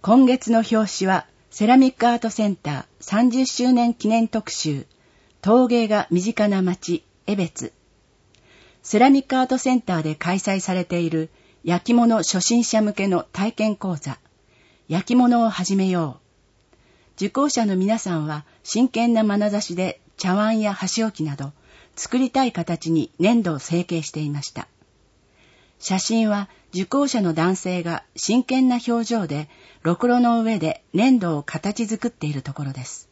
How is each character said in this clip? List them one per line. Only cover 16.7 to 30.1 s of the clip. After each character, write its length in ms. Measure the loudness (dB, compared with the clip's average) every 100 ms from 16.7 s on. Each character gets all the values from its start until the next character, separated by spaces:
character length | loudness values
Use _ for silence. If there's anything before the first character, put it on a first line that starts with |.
| _ _ _ _
受 160 | -8 -4
講 200 | 0 0
者 180 | 0 0
の 100 | 0
皆 220 | 0 -2
さ 160 | -2 -4
ん 100 | -4
は 200 | -8 -12 _
真 240 | -6 0 0
剣 260 | 0 0
な 100 | 2
眼 280 | 2 0 0
差 100 | -2
し 140 | -4 -4
で 260 | -4 -6 _ -6
茶 160 | -2
碗 280 | 0 2 0
や 120 | -2
箸 300 | -2 -4 -2
置 80 | -4
き 120 | -4
な 120 | -6 -6
ど 180 | -10 -12 _ -20 _ -14
作 220 | -4 -2
り 140 | 0
た 120 | 0
い 80 | -2
形 380 | -2 -4 -4 0
に 220 | 0 -2 0
粘 240 | 2 4
土 100 | 0
を 60 | -6
成 240 | -2 -4
形 180 | -2 -6
し 80 | -6
て 100 | -6
い 120 | -6
ま 100 | -6
し 80 | -8
た。 180 | -14 -16 _ _ _ _ _ _ _ _ _ _ _
写 220 | -4 -4
真 300 | 0 0 0
は 200 | 0 -4 _ _
受 120 | -8 -2
講 220 | 0 0
者 140 | 0
の 120 | 0
男 220 | 2 0 0
性 280 | -4 -4
が 200 | -4 -8 _ -10
真 280 | 0 0
剣 260 | 0 2 2
な 100 | 2 -2
表 160 | -2
情 240 | -2 -4 -2
で 220 | -6 -8 -18 -20 _
ろ 140 | -2 0
く 120 |
ろ 120 | 2